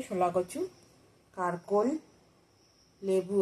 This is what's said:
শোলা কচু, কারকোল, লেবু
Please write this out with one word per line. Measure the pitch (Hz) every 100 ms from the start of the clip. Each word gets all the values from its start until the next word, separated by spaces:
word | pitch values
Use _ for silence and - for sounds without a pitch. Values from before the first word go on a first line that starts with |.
| 254
শোলা | 185 180 180
কচু, | 180 294 370 - - _ _ _ _ -
কারকোল, | 180 170 - 202 240 311 - _ _ _ _ _ _ _ _ _
লেবু | 196 190 180 202